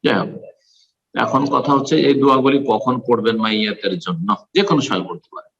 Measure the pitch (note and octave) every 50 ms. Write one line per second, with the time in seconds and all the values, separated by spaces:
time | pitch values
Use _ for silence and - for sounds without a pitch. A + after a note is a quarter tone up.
0 | - - G#2 F#2+ F2 - - - - - - _ _ _ _ _ _ _ _ _
1 | _ _ _ - A2+ A2 A2 C3 C#3+ C#3 C#3+ B2+ - - C#3+ C#3 C#3 - D#3 D#3
2 | C#3+ C#3 C#3 C3+ C3+ C#3 C3+ C3 B2+ C3+ C3+ C#3 C3+ B2+ A2 A2 - B2+ B2 A2+
3 | A2 B2 A#2+ A2 G#2 A2+ A2 A2 A2 A2 G#2+ G#2+ G#2+ G#2+ G2+ - - G2 F#2+ F2
4 | - F2 F2+ E2 F2+ G3+ - - - _ _ F3+ G3+ - E3+ C#3+ C#3 - - F#2
5 | F2+ - F2 E2 _ _ - - - _ _